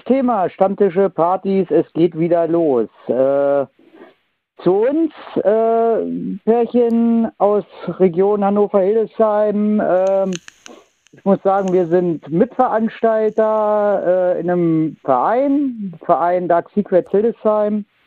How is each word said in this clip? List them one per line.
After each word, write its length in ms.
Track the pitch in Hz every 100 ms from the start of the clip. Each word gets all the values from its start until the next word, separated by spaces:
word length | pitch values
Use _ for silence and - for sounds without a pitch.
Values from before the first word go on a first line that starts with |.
Thema, 440 | - 269 247 214 170
Stammtische, 600 | - 190 196 202 170 196
Partys, 600 | - 170 190 196 190 180
es 220 | 156 -
geht 260 | 156 175 160
wieder 300 | 170 170 165
los. 400 | 170 160 123 107 _ -
Äh, 600 | 123 135 139 143 143 135 _ _ - - _ _ _ _ -
zu 80 | 175
uns, 400 | 196 240 302 320 - - -
äh, 920 | 190 220 226 226 226 214 170 170 180 190 -
Pärchen 800 | 240 233 240 233 233 233 233 226 -
aus 280 | 202 208 - - -
Region 560 | 165 185 165 196 208
Hannover-Hildesheim, 1400 | 196 202 202 202 185 226 214 - 220 208 214 208 208 214 151
ähm, 460 | 180 190 196 190 175 - _ - - _ _ _
ich 100 | - 196
muss 140 | 190
sagen, 280 | 196 196 190
wir 120 | 185 165
sind 420 | 180 180 156 139
Mitveranstalter, 1700 | 165 240 - 254 220 226 - 226 220 214 214 214 220 214 208 208 196 170 185 180 180
äh, 40 |
in 100 | 175
einem 460 | 180 170 160 160 -
Verein, 880 | - 127 151 240 285 277 277 226 196 160
Verein 440 | - 151 170 180 175
Dark 220 | 165 -
Secrets 360 | 208 - 180 170
Hildesheim. 760 | 196 233 - 220 214 208 208 202 _